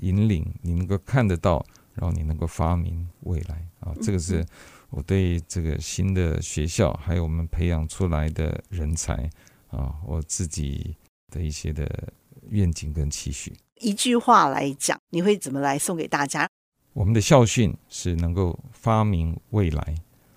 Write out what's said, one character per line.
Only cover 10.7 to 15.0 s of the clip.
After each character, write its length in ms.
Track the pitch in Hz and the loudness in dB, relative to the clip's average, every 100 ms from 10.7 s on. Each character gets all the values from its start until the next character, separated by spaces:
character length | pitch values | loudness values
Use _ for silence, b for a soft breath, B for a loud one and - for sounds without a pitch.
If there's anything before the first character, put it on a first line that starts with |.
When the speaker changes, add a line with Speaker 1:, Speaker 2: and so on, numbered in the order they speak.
| 69 - 78 _ _ _ | -4 -8 -10 _ _ _
Speaker 1:
的 100 | 85 | -6
一 80 | 82 | -6
些 220 | 76 82 | -4 -6
的 360 | 76 73 - - - _ - - | -4 -4 -6 -10 -16 _ -20 -4
愿 200 | 107 92 | 2 2
景 220 | 82 73 | 2 -4
跟 180 | 76 73 | -2 -2
期 220 | - - | -2 -6
许。 200 | 76 - - _ _ | -8 -10 -16 _ _
Speaker 2:
一 120 | 226 | -2
句 240 | 202 254 240 | 0 2 2
话 300 | 233 220 156 | 6 8 6
来 260 | 135 143 139 | 2 -2 -2
讲， 180 | - - | -2 -4